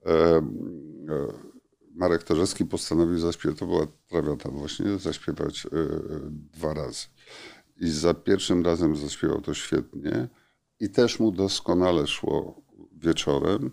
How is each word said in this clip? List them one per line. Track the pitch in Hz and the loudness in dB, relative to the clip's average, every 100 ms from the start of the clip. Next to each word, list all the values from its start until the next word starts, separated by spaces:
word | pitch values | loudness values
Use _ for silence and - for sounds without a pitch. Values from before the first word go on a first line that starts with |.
| 90 | 4
E, | |
e, | 82 82 82 76 52 - 82 76 78 78 76 69 - - - _ _ _ | 4 8 6 4 -6 -10 -12 -16 -16 -6 -4 -4 -8 -16 -20 _ _ _
Marek | - 90 85 | -2 2 2
Torzewski | - 80 95 - | 2 2 2 0
postanowił | 80 87 - 82 82 87 | -4 -4 -2 2 4 4
zaśpiewać, | 85 85 - 78 | 0 0 -2 -2
to | 85 | -2
była | 85 78 - _ | 0 -2 -6 _
Trawiata | 85 73 73 71 | -2 -2 -4 -6
właśnie, | 67 71 - - 98 | -8 -8 -4 -2 -2
zaśpiewać, | 90 80 - 78 80 - - | -4 -6 -6 -4 -4 -6 -6
e, | 80 78 78 76 76 71 | -2 -2 -4 -6 -8 -8
dwa | 76 76 - 78 | -12 -14 -6 -4
razy. | 76 67 60 - _ _ - - - _ _ | -4 -6 -8 -14 _ _ -20 -20 -20 _ _
I | 85 | -2
za | 76 82 | 2 2
pierwszym | 85 - 98 - 90 | 2 2 2 4 2
razem | 87 85 85 76 | 4 4 4 2
zaśpiewał | 73 - - 71 | -4 -2 -2 -2
to | - | -4
świetnie | 76 - 73 - - 80 113 123 _ _ _ _ _ | -6 -2 -2 -2 -8 -4 -2 -4 _ _ _ _ _
i | 104 | -2
też | - 120 - | 2 2 4
mu | 110 | 2
doskonale | 92 98 - - 90 92 87 73 | 2 0 -2 0 2 4 2 0
szło | - - 73 - - _ _ - | -2 -2 -2 -2 -12 _ _ -20
wieczorem | - 80 78 - 71 80 104 139 | -4 0 0 2 0 2 0 -2